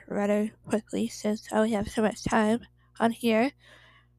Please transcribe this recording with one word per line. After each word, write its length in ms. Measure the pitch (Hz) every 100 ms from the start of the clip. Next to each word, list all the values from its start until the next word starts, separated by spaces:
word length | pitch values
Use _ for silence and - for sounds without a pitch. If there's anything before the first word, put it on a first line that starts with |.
| -
rather 440 | 202 208 208 214 - -
quickly 400 | 214 - 190 226
since 420 | - 208 214 -
I 60 | 214
only 140 | 220
have 180 | 208 214
so 120 | -
much 220 | 214 -
time 380 | - 226 214 233 - _ _ -
on 140 | 226
here, 400 | 226 233 220 262 - - - - - _